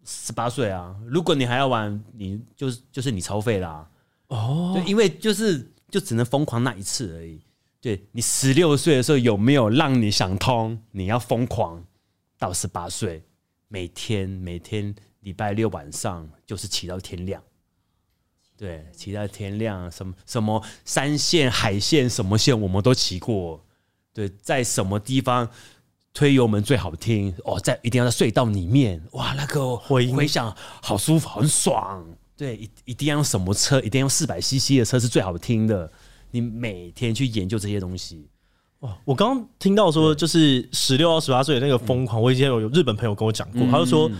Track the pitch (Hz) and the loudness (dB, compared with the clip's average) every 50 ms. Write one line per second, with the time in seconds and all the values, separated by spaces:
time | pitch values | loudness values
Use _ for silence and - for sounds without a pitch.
0 | _ - - - - - 123 - 117 123 120 - 123 104 95 90 87 90 92 98 | _ -16 -14 -12 -12 -8 -6 -4 -4 -4 -2 -2 -4 -4 -4 -6 -8 -12 -14 -14
1 | 110 117 127 175 175 175 165 139 127 120 123 127 139 135 127 113 107 104 104 104 | -10 -4 -4 -2 0 0 0 0 0 0 0 0 0 0 0 0 -2 -4 -6 -6
2 | 107 - - 113 101 95 98 107 117 - _ _ 143 131 120 117 - _ - 139 | -10 -12 -14 -10 -8 -8 -8 -8 -10 -14 _ _ -6 -6 -6 -6 -12 _ -12 -6
3 | 120 135 117 92 85 - 98 107 104 120 110 95 90 85 78 76 78 - _ _ | -4 -4 -4 -4 -4 -4 -4 -2 0 0 0 0 -2 -4 -8 -12 -16 -20 _ _
4 | _ _ _ _ _ _ 135 113 107 120 139 160 175 180 185 190 175 180 196 220 | _ _ _ _ _ _ -6 -4 -2 -2 0 0 0 0 0 -2 0 0 2 4
5 | 226 190 156 - - 220 214 - 220 214 175 135 117 - _ _ _ _ - 196 | 4 2 2 0 -2 -2 0 2 2 0 0 0 -4 -10 _ _ _ _ -4 -4
6 | - - 120 113 120 117 - 139 151 143 120 117 120 131 113 92 101 - - - | -2 0 0 0 0 2 0 0 0 0 0 0 0 -2 -2 -4 -8 -8 -6 -6
7 | 131 90 80 82 85 82 80 80 - _ _ _ _ _ _ _ - 127 104 92 | -6 -8 -8 -12 -14 -14 -16 -18 -20 _ _ _ _ _ _ _ -6 -6 -6 -6
8 | - _ - 120 117 - - - - 135 131 147 175 160 143 131 - 170 151 127 | -6 _ -8 -4 -4 -2 -2 2 2 4 4 6 6 4 4 2 4 4 4 4
9 | 123 - 156 135 120 120 107 98 104 127 143 143 117 104 110 139 165 143 135 123 | 4 4 4 4 4 4 4 4 4 4 4 4 4 4 4 2 2 4 2 2
10 | 113 104 101 - 107 92 95 95 - - 127 117 113 113 113 110 - _ - 98 | 2 2 2 0 0 0 -2 -2 0 0 0 0 0 -2 -6 -10 -12 _ -8 -6
11 | 92 92 110 123 113 - 131 117 127 117 - 104 110 85 82 85 87 - _ _ | -4 -2 -2 -2 0 -2 0 0 0 -2 -2 -2 -4 -4 -6 -10 -18 -20 _ _
12 | _ _ _ _ _ _ _ _ - 90 90 - - 95 - - 87 87 - - | _ _ _ _ _ _ _ _ -6 -6 -4 -4 -6 -6 -6 -8 -8 -8 -8 -6
13 | 117 95 82 78 - _ _ _ _ _ _ _ _ _ 107 95 90 85 - - | -6 -6 -6 -10 -14 _ _ _ _ _ _ _ _ _ -10 -10 -10 -10 -12 -12
14 | - - 117 101 95 95 98 92 92 90 87 87 - - - 107 101 104 101 - | -6 -4 -2 -2 -2 -4 -6 -8 -8 -8 -10 -10 -10 -8 -6 -6 -4 -6 -8 -10
15 | _ _ _ _ _ 98 87 - 110 104 101 107 113 107 87 82 71 71 76 - | _ _ _ _ _ -14 -8 -6 -4 -2 0 0 0 0 -2 -4 -10 -12 -12 -8
16 | - 113 92 85 80 76 - _ _ - 110 90 - 101 - - - 87 90 95 | -6 -6 -8 -8 -12 -16 -20 _ _ -12 -12 -10 -8 -8 -6 -6 -6 -8 -10 -10
17 | 92 - - 87 90 95 92 - - _ _ _ _ _ _ _ _ _ _ _ | -10 -10 -10 -10 -8 -8 -8 -10 -12 _ _ _ _ _ _ _ _ _ _ _
18 | _ _ _ _ _ _ _ _ _ _ _ _ 104 92 85 78 76 73 - - | _ _ _ _ _ _ _ _ _ _ _ _ -12 -10 -10 -12 -14 -18 -20 -16
19 | - 104 98 104 104 101 - - 104 98 101 107 113 110 101 92 90 87 - - | -12 -10 -8 -6 -6 -8 -8 -8 -8 -8 -6 -4 -4 -4 -4 -6 -8 -10 -12 -12
20 | 98 95 92 - _ - - 123 107 107 107 110 107 - - - _ - - - | -12 -12 -12 -14 _ -6 -4 -2 0 0 0 -2 -4 -6 -12 -18 _ -6 -4 -2
21 | 135 143 147 143 - - - 170 143 127 - - - 113 98 101 101 - - 151 | 0 0 0 0 0 2 2 4 4 4 2 2 0 0 0 0 0 2 2 4
22 | 127 123 - - 101 92 104 110 - - 131 110 104 95 92 98 98 123 135 - | 2 2 0 -2 0 2 2 4 4 4 4 2 0 0 0 2 4 4 4 4
23 | - - 92 92 - - 113 98 90 82 80 76 - _ _ _ _ _ _ _ | 2 0 -2 -4 -4 -4 -2 -2 -4 -6 -8 -12 -16 _ _ _ _ _ _ _
24 | _ _ _ - 104 98 95 - _ - 160 135 123 - - - 104 95 98 107 | _ _ _ -8 -8 -8 -8 -10 _ -2 0 0 0 0 0 -2 0 0 -2 -2
25 | 104 - 131 131 127 127 123 123 120 117 - - - - - _ _ _ _ _ | -2 0 -2 0 2 2 0 0 0 -2 -6 -12 -20 -20 -20 _ _ _ _ _
26 | _ _ _ - 147 143 139 131 123 113 107 104 104 - 139 104 87 87 78 - | _ _ _ 2 4 6 6 6 6 6 4 2 2 2 0 0 0 -4 -8 -6
27 | - 113 117 104 98 98 90 - - - - - - - 127 - - 120 107 123 | -2 -2 0 0 0 -2 -4 -6 -6 -6 -6 -4 -2 -2 -2 -2 -2 0 0 2
28 | 123 123 120 - 135 123 104 - 127 113 104 101 87 85 117 143 139 107 90 80 | 2 2 2 2 0 2 2 2 2 2 0 0 0 2 4 4 4 4 0 -4
29 | 80 - - 131 123 120 135 139 143 139 - 151 135 127 123 113 - - 139 127 | -8 -12 -8 -6 -4 -4 -4 -4 -6 -4 -4 -2 -2 -2 -4 -6 -2 0 2 2
30 | 123 123 127 135 143 151 147 151 123 110 101 - - - - - - - 107 104 | 2 2 2 0 0 0 0 -2 -2 -4 -6 -10 -16 -18 -18 -12 -6 -4 -2 -2
31 | - - 156 165 156 - - - 131 151 - - - 185 135 110 98 95 98 95 | 2 4 4 2 2 0 -2 0 0 2 2 2 2 2 0 0 -2 -4 -8 -12
32 | 82 82 82 - _ _ _ - 147 135 117 98 107 101 - _ _ - 120 - | -12 -16 -20 -20 _ _ _ -10 -8 -8 -8 -10 -12 -16 -18 _ _ -14 -8 -4
33 | 143 151 147 147 147 - - 104 90 90 104 - - - 151 135 - 107 117 131 | -2 0 2 2 2 0 0 0 0 0 0 0 2 2 2 2 2 2 0 2
34 | 135 135 - - 160 123 - - - - 131 135 - - 139 131 117 - - 131 | 2 2 2 0 0 -2 -4 -4 -4 -2 0 0 2 4 4 4 4 4 2 2
35 | 117 123 - - 104 95 87 87 - - 120 110 110 110 110 95 82 78 - _ | 2 2 2 0 0 0 -4 -6 -2 0 0 2 2 2 2 0 -2 -6 -12 _
36 | - - - - - - - 120 117 120 107 117 120 117 98 90 87 87 87 - | -20 -20 -20 -20 -18 -8 -6 -4 -4 -4 -6 -6 -8 -8 -8 -10 -12 -16 -8 -4
37 | 127 117 113 104 139 127 110 110 92 92 110 110 104 101 104 101 95 90 92 90 | -2 -2 0 0 0 0 0 -2 -2 -2 -2 -4 -4 -4 -4 -4 -4 -6 -8 -8
38 | - - 85 80 76 - _ _ _ _ _ _ _ _ _ _ - 120 98 - | -10 -12 -14 -18 -20 -20 _ _ _ _ _ _ _ _ _ _ -12 -12 -12 -8
39 | - - 135 123 196 233 269 262 220 - _ _ - 190 196 214 214 175 151 160 | -2 -2 2 2 2 2 2 -2 -4 -8 _ _ 2 4 4 6 6 6 6 6
40 | 156 156 151 147 165 156 - 170 156 147 135 127 113 - - - - - 135 127 | 4 4 4 2 0 2 4 6 6 6 6 2 0 -4 -4 -2 0 2 2 4
41 | 160 170 165 156 - - 127 123 131 139 147 120 127 143 135 120 120 113 131 123 | 4 4 4 2 2 2 2 2 2 2 2 2 2 2 2 2 2 0 0 0
42 | 131 120 110 113 110 127 131 127 139 139 127 113 110 110 127 165 170 123 110 104 | 0 0 0 2 4 4 4 4 4 2 2 0 0 2 2 2 2 2 0 0
43 | 120 113 104 101 110 110 107 - - - 107 120 127 123 123 127 127 127 - 156 | -2 -2 -2 0 0 0 0 -2 -6 -6 -2 0 2 4 4 4 4 4 4 4
44 | 156 120 107 92 | 4 2 0 -4